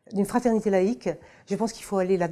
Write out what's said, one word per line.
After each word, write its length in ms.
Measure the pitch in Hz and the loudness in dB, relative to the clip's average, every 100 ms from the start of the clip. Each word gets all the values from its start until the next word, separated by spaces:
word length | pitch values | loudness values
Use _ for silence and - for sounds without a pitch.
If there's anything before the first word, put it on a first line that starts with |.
| - | -6
d'une 140 | 196 196 | -2 0
fraternité 440 | 247 247 220 214 | 0 2 2 2
laïque, 400 | 190 190 247 185 151 - - - | 2 2 0 -4 -8 -12 -20 -8
je 100 | 196 | -4
pense 160 | 220 | -4
qu'il 140 | - - | -6 -4
faut 120 | 196 | -2
aller 200 | 185 190 | 2 0
là, 120 | 170 | 0